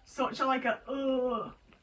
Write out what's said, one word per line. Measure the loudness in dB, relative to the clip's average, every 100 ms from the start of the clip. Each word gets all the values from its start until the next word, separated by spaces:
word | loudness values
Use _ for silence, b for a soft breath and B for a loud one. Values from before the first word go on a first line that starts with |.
such | b -4 -4 0
a, | 2
like, | 2 2
a, | -2 -4
ugh, | -2 0 2 2 0 -4 -12 _ -20